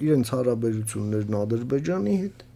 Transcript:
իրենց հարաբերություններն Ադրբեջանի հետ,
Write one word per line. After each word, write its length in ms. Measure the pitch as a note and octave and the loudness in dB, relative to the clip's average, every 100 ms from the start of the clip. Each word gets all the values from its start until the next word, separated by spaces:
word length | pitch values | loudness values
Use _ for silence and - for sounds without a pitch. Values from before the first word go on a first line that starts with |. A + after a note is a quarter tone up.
իրենց 240 | D#3 C#3+ A#2 | 2 2 2
հարաբերություններն 1000 | C3 B2 A2+ A2+ A2 A2 G#2+ G#2 G#2+ G#2 G#2 | 0 0 2 0 0 -4 -4 -2 0 0 0
Ադրբեջանի 760 | G#2 A#2 B2 C#3 D#3+ F#3 G#3 G3 | 0 -2 0 -2 0 -2 0 0
հետ, 260 | G3 - - | -2 -8 -20